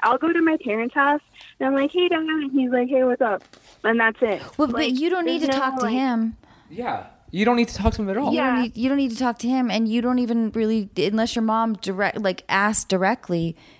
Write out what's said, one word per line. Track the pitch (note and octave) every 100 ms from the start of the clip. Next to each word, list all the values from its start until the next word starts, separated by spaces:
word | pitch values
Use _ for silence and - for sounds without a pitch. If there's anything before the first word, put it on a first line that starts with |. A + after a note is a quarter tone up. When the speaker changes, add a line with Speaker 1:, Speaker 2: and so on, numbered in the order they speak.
Speaker 1:
I'll | G#3+ C4
go | D#4+
to | E4+
my | D#4+ D#4
parents' | A#3 A3 A#3+
house, | D4 C#4 D4 - - - -
and | C4+
I'm |
like, | C4+ C#4+
"Hey, | F4+ F4+
Dad," | E4
and | D#4+ D#4+ C#4
he's | C4+ B3
like, | B3 B3
"Hey, | C4
what's | B3+ B3
up?" | A#3 F#3+ - - - -
And | A3 A3+
that's | A3+ A3
it. | A3+ F#3 - -
Speaker 2:
Well, | C#4+
but |
Speaker 1:
Like, | B3 C#4 B3+
Speaker 2:
you | E4+
don't | F#4 E4
need | E4
to | C#4+
Speaker 1:
there's | C4+
no, |
Speaker 2:
talk | C4+ C4
to | A3+
Speaker 1:
like |
Speaker 2:
him. | B3+ C4 A#3 A3+ - - - -
Speaker 3:
Yeah. | F#3 A#3 A2 - - -
You | F#3
don't | A3 A#3+
need | A#3
to | -
talk | A3 A3
to |
him | G3
at | G3+
all. | D4
Speaker 2:
You | -
don't | C4 B3+
Speaker 1:
Yeah. |
Speaker 2:
need, | A#3 A3
you | C4
don't | C#4
need | C4
to | A3
talk | B3 A#3
to | A#3
him, | C4 A#3+
and | G#3 A3
you | A#3
don't | A#3+ B3
even | A#3 A#3 A3
really, | A3 A3 A3 G3 -
unless | E3 A3 A3+ A#3+
your |
mom | A3 A3 A3+
direct, | G#3 F#3+ F#3+ G3+ -
like, | G3+ F3+ -
asked | G3 G#3 G#3+ -
directly, | F#3+ F#3+ B3+ - E3+ E3 - -